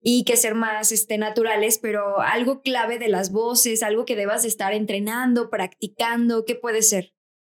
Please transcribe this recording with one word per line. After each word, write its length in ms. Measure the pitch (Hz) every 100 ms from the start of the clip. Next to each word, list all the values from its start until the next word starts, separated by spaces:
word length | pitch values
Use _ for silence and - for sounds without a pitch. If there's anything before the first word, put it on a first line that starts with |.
| 208
y 180 | 240 214
que 100 | 233
ser 160 | 233
más, 380 | 220 226 214 214
este, 260 | 220 - 214
naturales, 600 | 214 214 226 214 214 233
pero 420 | 226 214 202 196
algo 420 | - 233 247 269
clave 380 | 269 247 220 240
de 80 | 226
las 240 | 190 190
voces, 520 | 196 226 240 247 226
algo 200 | 220 214 233
que 120 | 220
debas 240 | 202 226
de 60 | 233
estar 240 | 220 196
entrenando, 760 | 214 208 202 202 233 254 240 226
practicando, 960 | 214 180 _ 214 - 233 233 233 226 226
¿qué 100 | 240
puede 260 | 240 220
ser? 320 | 214 196 180 _ _ _ _